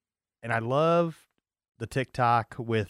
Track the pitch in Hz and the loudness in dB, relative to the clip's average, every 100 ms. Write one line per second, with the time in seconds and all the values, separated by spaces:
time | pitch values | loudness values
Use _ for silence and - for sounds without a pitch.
0 | _ _ _ _ 117 117 113 139 160 170 | _ _ _ _ -4 -2 0 0 2 2
1 | 170 151 _ _ _ _ _ - 117 135 | 0 -6 _ _ _ _ _ -12 -6 -4
2 | 127 - 120 120 110 - 113 113 | -4 0 2 2 0 -8 -2 -2